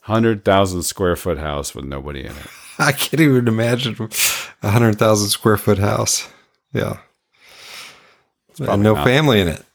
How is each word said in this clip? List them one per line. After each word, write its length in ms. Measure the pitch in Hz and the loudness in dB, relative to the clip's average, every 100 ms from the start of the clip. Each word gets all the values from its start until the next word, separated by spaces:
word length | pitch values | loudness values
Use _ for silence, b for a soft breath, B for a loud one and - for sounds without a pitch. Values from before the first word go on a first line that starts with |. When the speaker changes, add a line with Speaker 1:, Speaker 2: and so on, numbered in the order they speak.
Speaker 1:
Hundred 420 | - 110 113 107 | -2 2 2 2
thousand 380 | 104 98 98 90 | 2 4 2 -2
square 340 | 80 - 92 85 | -6 -2 0 0
foot 220 | 92 73 | -2 -4
house 360 | 76 73 73 | -4 -6 -8
with 100 | - | -12
nobody 360 | 69 69 67 69 | -12 -10 -10 -12
in 120 | - | -12
it. 140 | - - - | -16 -18 -20
Speaker 2:
<laughs> 220 | - - | -20 -4
I 140 | 143 | -2
can't 280 | 135 - 139 | -2 -4 2
even 260 | 156 127 120 | 4 4 2
imagine 480 | 110 117 120 127 104 110 B B B B B | 0 0 -2 -4 -8 -8 B B B B B
a 80 | 104 | 0
hundred 280 | 107 117 104 | 2 2 4
thousand 300 | 113 107 101 | 2 2 0
square 280 | - 113 104 | 0 2 2
foot 220 | - 101 | 2 0
house. 500 | 104 113 113 - - B B _ _ | 0 0 -2 -4 -6 B B _ _
Yeah. 260 | 127 - - _ _ _ B B B B B B B B B B _ _ | -6 -4 -8 _ _ _ B B B B B B B B B B _ _
Speaker 1:
It's 120 | - | -10
probably 140 | 131 | -2
Speaker 2:
And 80 | 101 | 2
no 120 | 104 | 4
Speaker 1:
not. 100 | 107 | 4
Speaker 2:
family 360 | 123 131 151 107 | 4 2 4 2
in 80 | 90 | 2
it. 140 | 73 _ | -4 _